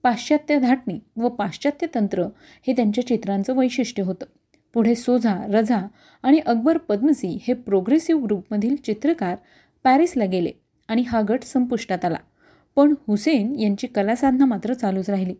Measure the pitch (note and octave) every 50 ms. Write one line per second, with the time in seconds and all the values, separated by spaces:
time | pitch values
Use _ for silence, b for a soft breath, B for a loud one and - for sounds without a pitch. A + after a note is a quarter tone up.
0 | - B3 A3+ - - - D4+ D4 D4+ - D4 C#4+ B3+ A#3+ C4 B3+ - G#3 F3 -
1 | _ _ _ A3 A#3 B3 A#3+ - G3+ F#3+ - - - C#4+ C#4+ - F4 E4 - A#3+
2 | G#3 F#3+ - F3+ F3 A3 b b b b b b _ - B3+ B3 A#3 G#3 G#3 B3
3 | B3 - A#3+ A3 - G3 G3 G3 G3 - C4 C4 C4 B3 B3 - B3 - - G#3
4 | F#3+ F#3 F#3 F#3 - _ _ _ _ _ _ _ _ _ _ A#3 A3 A3+ A#3+ A#3
5 | - - B3 B3 A3 A3+ F#3+ F3+ G3+ G#3+ G3 A3 A3 G#3+ B3 G3+ F3+ G#3 b b
6 | b b b b - B3+ C#4+ D#4+ - - A#3+ A3+ A3+ D#4 E4 E4 - - G#3 G3+
7 | A#3 D#4 C#4+ - - F3+ E3+ G3 - - B3+ B3 - - G3 F#3+ F3+ - C#4+ D#4+
8 | D#4+ - E4 D4+ B3+ G3+ G#3+ F#3 F#3+ _ G#3+ G#3 G#3 A#3+ C#4 C#4+ - - G#3+ G#3+
9 | - D4 E4 E4 G3+ F#3 F3+ - b b b b b b b b _ C4 B3+ C#4
10 | E4+ F4 - B3+ G#3+ F#3 F#3 F#3 E3+ - - _ _ _ _ _ _ - A3 A#3+
11 | B3 A#3+ A#3 A3+ G#3+ G3 A3+ C4 B3 - - C4 B3 B3 B3+ A3 - - F#3+ F3+
12 | - F3 D#3+ - - _ b b b b b b b b _ C#4+ C#4+ D4 D4+ C#4
13 | _ - G#3 G#3 - D#4 D#4+ A#3+ G3 A#3 C#4+ A#3+ A3 G#3 G3 G3+ - - - G#3
14 | G3 G#3 A#3 B3 C#4+ C4+ B3+ B3+ C#4 C4 A3+ F#3+ - G#3+ B3+ B3+ A#3 G3 F#3+ F#3+
15 | F#3 G3+ G3+ F#3+ F#3+ F3+ F#3